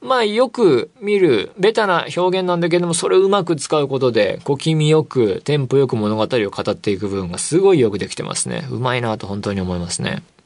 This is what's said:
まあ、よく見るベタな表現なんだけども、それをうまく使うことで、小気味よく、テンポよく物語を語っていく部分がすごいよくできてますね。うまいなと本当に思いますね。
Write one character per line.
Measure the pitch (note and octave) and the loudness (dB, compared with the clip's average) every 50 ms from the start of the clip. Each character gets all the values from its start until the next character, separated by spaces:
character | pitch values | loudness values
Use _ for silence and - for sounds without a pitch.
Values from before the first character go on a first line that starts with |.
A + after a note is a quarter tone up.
ま | - B3 C4 | -4 -2 0
あ、 | B3 A3 | 0 0
よ | G#3 G#3 A#3 C4 A#3+ | 0 2 2 0 0
く | - B3 A3 E3+ C3 A2+ - - _ B3+ | 2 2 4 4 4 4 0 -4 _ -8
見 | G3+ G#3 G#3 G3 | -2 0 2 4
る | F#3 D#3 A#2 G2+ - - - G#3 | 4 4 4 2 0 -4 -4 0
ベ | F3+ A3 A3 | 0 2 2
タ | B3+ G#3+ | 2 2
な | G3 F3 D#3 - - - | 2 2 0 0 -2 -2
表 | E3+ F3+ F#3 F#3 F#3+ | 0 0 0 0 0
現 | F3+ F3+ | 0 0
な | F3 | 0
ん | E3+ | 0
だ | F3 E3 | 0 0
け | E3+ F3 | 0 0
ど | F3 | 0
も、 | E3+ E3 | 0 -2
そ | - - - | -2 0 2
れ | F#3 | 4
を | F#3 | 4
う | F#3+ G3 | 4 4
ま | G3+ G3+ E3+ | 2 0 0
く | F3 D#3+ | -2 -4
使 | C#3 - - D#3 D3+ | -4 -2 -2 0 0
う | C#3+ | 0
こ | C3 C3+ B2 | 0 -2 0
と | C3 B2 | 0 2
で、 | A2 G#2+ G2+ F#2+ F#2 - - | 2 2 2 2 0 -6 -4
小 | - C#3+ | -4 -4
気 | B2+ - D#3+ D#3+ | -2 0 0 0
味 | D#3 D3+ D3+ | 2 2 4
よ | D#3 D#3 D3+ | 4 2 2
く、 | - - B2+ A2+ G2+ F2+ F#2 - | 0 0 0 2 2 0 -2 -2
テ | C#3+ D3+ | -2 -2
ン | D3 C3 A#2+ | -2 0 0
ポ | C3+ | 2
よ | C#3 C3+ | 2 2
く | B2+ B2+ | 2 0
物 | A2 G#2 G#2 G#2+ | -2 -2 -2 0
語 | A2 | -2
を | G#2+ | -2
語 | - C3 A#2+ G#2 G2 - - G2 G#2+ | 0 0 -2 -2 -2 -4 -4 -4 -4
っ | F#2+ | -4
て | - - G#2+ | -2 -2 -4
い | G2 F#2+ | -2 -2
く | G#2 F#2+ | -4 -4
部 | G2 G2 | -4 -4
分 | F#2 E2+ | -4 -6
が | F2+ - | -8 -8
す | - - C#3+ F#3 | -6 -2 0 2
ご | F#3+ G3 F3+ | 4 4 6
い | C#3+ | 6
よ | A#2 G#2 | 4 2
く | G2+ F#2+ | 0 -2
で | - D2 | -6 -8
き | - | -8
て | - | -10
ま | - - - | -8 -6 -6
す | - - B2+ | -6 -6 -6
ね。 | - A1+ - B2+ | -6 -8 -8 -8
う | B2 A2+ | -8 -4
ま | B2+ B2+ B2+ | -2 -2 -2
い | B2 | -2
な | A#2+ A2+ G#2+ - | -2 -4 -4 -6
と | G#2 | -6
本 | F#2+ G2+ G#2 | -8 -8 -6
当 | - G#2 | -6 -4
に | G2+ F#2+ | -4 -4
思 | F#2 F#2 F2+ | -4 -4 -4
い | F2 | -6
ま | F2 F2 | -6 -8
す | - - | -6 -6
ね。 | - - - - - _ _ _ _ | -4 -6 -6 -6 -10 _ _ _ _